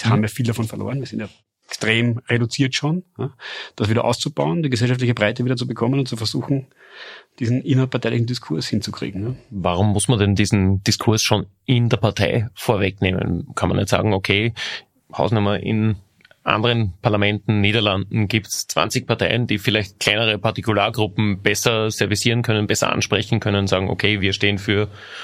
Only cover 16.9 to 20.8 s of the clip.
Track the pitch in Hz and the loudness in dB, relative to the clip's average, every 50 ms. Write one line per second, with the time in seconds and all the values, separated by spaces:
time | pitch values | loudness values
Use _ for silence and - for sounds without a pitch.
16.9 | 85 - - 104 104 104 101 101 104 101 - - 110 104 98 101 107 117 107 104 | -4 -2 0 0 2 4 2 2 0 0 0 0 0 2 2 2 2 2 2 0
17.9 | 98 98 98 101 113 113 107 92 - 110 - - - - - - - - 85 107 | 0 0 -2 -2 -2 -2 0 0 0 -2 -2 -4 -8 -10 -8 -4 -2 -2 -2 0
18.9 | - 117 - - 117 - 98 85 - 120 123 - - 104 - - 104 107 101 - | -2 -4 -2 -2 -2 0 0 0 0 0 0 0 -2 -2 0 0 0 0 -2 -4
19.9 | - _ - - 104 107 117 110 107 95 - 110 104 - - 113 107 101 | -6 _ -2 0 0 2 0 0 -2 0 -2 -2 -2 -2 -2 0 0 2